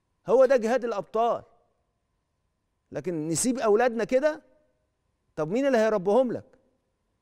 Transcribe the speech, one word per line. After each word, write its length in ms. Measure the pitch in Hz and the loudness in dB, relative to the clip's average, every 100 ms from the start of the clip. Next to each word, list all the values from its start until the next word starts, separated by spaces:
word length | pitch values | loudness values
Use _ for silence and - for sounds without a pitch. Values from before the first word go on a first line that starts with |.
| _ _ - | _ _ 0
هو 180 | 240 | 4
ده 120 | 254 269 | 4 4
جهاد 280 | 214 254 | 2 -2
الأبطال. 580 | 240 202 - 220 233 156 - _ _ _ _ _ _ _ _ _ _ _ _ _ _ | -2 -6 -6 -2 -2 -4 -8 _ _ _ _ _ _ _ _ _ _ _ _ _ _
لكن 360 | - 180 165 156 | -12 -8 -8 -6
نسيب 300 | 156 240 247 | -4 -2 -2
أولادنا 460 | 226 208 247 226 | 2 2 2 0
كده؟ 380 | 214 254 302 302 _ _ _ _ _ _ _ _ _ - | -2 0 0 -2 _ _ _ _ _ _ _ _ _ -8
طب 140 | 156 | -4
مين 140 | 220 277 | 0 2
اللي 120 | 247 | 2
هيربيهم 540 | 220 214 180 220 254 | 2 0 0 2 0
لك؟ 120 | 127 - _ _ _ _ _ _ _ | -4 -12 _ _ _ _ _ _ _